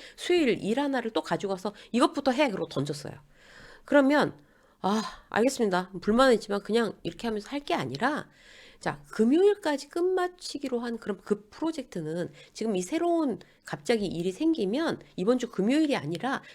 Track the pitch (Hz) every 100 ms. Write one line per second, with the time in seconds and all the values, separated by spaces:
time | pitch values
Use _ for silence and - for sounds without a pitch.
0 | - - - 349 269 180 185 233 285 262
1 | 233 - - 170 196 190 208 - - 233
2 | 339 294 269 247 285 185 165 143 143 147
3 | - - - _ - - - - - 285
4 | 269 294 170 - _ _ _ _ 190 214
5 | - - - - 247 - 214 180 185 190
6 | 208 226 269 214 - 202 - 226 220 -
7 | 170 - 233 214 208 285 - 339 131 139
8 | 240 302 - _ - - - - 170 -
9 | - - 226 311 403 403 311 277 - 349
10 | 359 370 359 359 - 285 262 240 240 226
11 | - 196 - 208 - - 320 320 247 185
12 | 156 170 156 - - - 220 185 180 320
13 | 349 339 294 185 - _ - 156 - 233
14 | 202 160 175 185 320 320 190 254 330 117
15 | - - 190 254 247 - 202 294 302 220
16 | 139 170 247 262 -